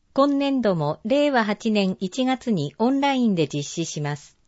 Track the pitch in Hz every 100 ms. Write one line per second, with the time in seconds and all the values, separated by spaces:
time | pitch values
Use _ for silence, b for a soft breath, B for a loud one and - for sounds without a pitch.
0 | _ - 285 277 277 269 220 175 147 151
1 | 220 277 294 262 208 208 226 214 190 185
2 | 190 - 254 254 247 202 143 - 233 277
3 | 285 269 233 185 147 147 143 - 160 -
4 | 147 147 - _